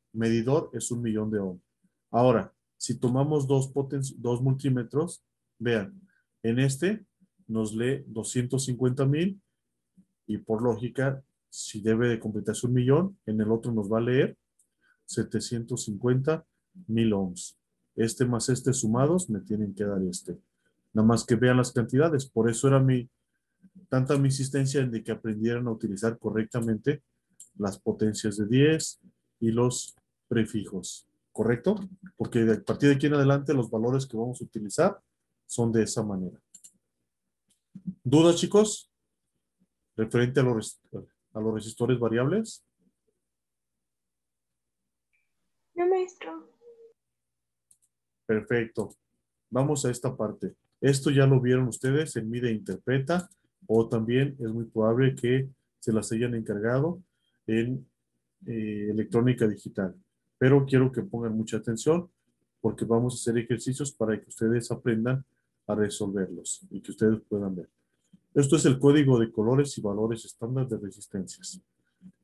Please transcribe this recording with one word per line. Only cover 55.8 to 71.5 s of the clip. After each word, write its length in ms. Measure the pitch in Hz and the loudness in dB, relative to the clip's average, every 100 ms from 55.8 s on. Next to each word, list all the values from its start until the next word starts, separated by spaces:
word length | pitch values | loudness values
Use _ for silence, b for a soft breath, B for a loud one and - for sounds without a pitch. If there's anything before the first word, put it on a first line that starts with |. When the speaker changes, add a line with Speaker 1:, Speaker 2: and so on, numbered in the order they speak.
| - | -2
Speaker 1:
las 200 | 110 104 | 0 0
hayan 200 | 113 120 | -2 -2
encargado 720 | 117 113 104 113 131 160 180 - _ _ _ - | -4 -4 -4 0 0 0 -4 -12 _ _ _ -2
en, 400 | 113 120 135 - _ _ _ _ _ - | 0 0 -4 -10 _ _ _ _ _ -10
eh, 420 | 113 107 104 104 | -6 -6 -4 -2
electrónica 560 | 107 104 117 123 127 110 | -2 0 2 2 4 0
digital. 460 | 98 - - 92 - _ _ _ _ | 0 -6 -6 -6 -6 _ _ _ _
Pero 280 | 131 139 135 | 4 6 6
quiero 280 | 131 127 | 4 4
que 80 | 123 | 0
pongan 340 | 98 117 113 110 | -6 -6 -4 -4
mucha 220 | 110 110 | -4 -4
atención 520 | 113 113 151 170 175 _ _ _ _ _ | -4 -2 0 0 -2 _ _ _ _ _
porque 240 | 110 107 110 | -4 -2 0
vamos 280 | 117 123 | 2 0
a 40 | 123 | -2
hacer 200 | 120 117 | -2 -2
ejercicios 540 | 117 117 - 131 139 | -2 -2 -4 -4 -6
para 260 | - 110 107 | -4 -2 -2
que 120 | - | -6
ustedes 420 | - 113 120 117 | -2 0 0 -2
aprendan 540 | 117 123 110 120 135 - _ _ _ - | -4 -2 0 0 -2 -4 _ _ _ -4
a 80 | 107 | 0
resolverlos 920 | 101 - 101 98 90 85 - - - | -2 -2 -4 -4 -4 -6 -10 -12 -12
y 80 | 98 | -14
que 120 | - | -12
ustedes 280 | - 110 110 - | 0 2 2 -2
puedan 260 | 104 98 | -4 -4
ver. 160 | 90 - _ _ _ _ _ _ | -6 -12 _ _ _ _ _ _
Esto 220 | 147 139 156 | 0 2 4
es 100 | 135 | 4
el 140 | 131 | 4
código 400 | 143 151 135 120 | 6 6 6 4
de 100 | 113 | 2
colores 480 | 113 107 135 139 - | 0 2 2 0 -4
y 40 | |
valores 420 | 104 101 113 113 | -6 -2 -2 -4
estándar 460 | - - 117 131 131 | -10 -12 -6 -4 -4
de 80 | 104 | -6
resistencias. 840 | 98 104 - 98 90 - - | -8 -14 -12 -10 -10 -14 -16